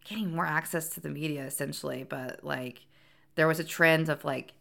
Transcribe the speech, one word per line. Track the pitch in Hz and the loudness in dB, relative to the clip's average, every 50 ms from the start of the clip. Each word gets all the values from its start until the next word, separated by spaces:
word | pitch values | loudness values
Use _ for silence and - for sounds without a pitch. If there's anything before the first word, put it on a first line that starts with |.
| - | -14
getting | - 208 220 214 175 160 | -8 -6 -4 -2 -2 0
more | 165 175 | 0 0
access | 160 151 160 160 - - 160 156 - | 2 0 0 0 0 -4 -4 -4 -4
to | - 170 | -8 -8
the | - 147 | -8 -8
media, | 143 143 156 156 147 139 135 | -6 -4 -2 -2 -2 -4 -4
essentially. | 131 - - 143 135 - - - 143 131 131 135 | -6 -4 -4 -4 -4 -4 -6 -6 -6 -6 -6 -8
But, | - 139 135 127 127 - - - | -8 -8 -8 -8 -8 -10 -10 -6
like, | - 143 131 127 123 - - - _ _ _ - _ _ _ _ _ _ | -6 -6 -4 -6 -8 -10 -14 -20 _ _ _ -20 _ _ _ _ _ _
there | - 156 | 4 4
was | 160 160 165 | 4 4 2
a | 160 | -2
trend | 160 - - 170 160 160 160 160 156 | -4 4 6 8 8 8 6 4 2
of, | 147 143 - | 0 -2 -2
like, | 147 135 131 - - - _ | -4 -4 -4 -6 -10 -20 _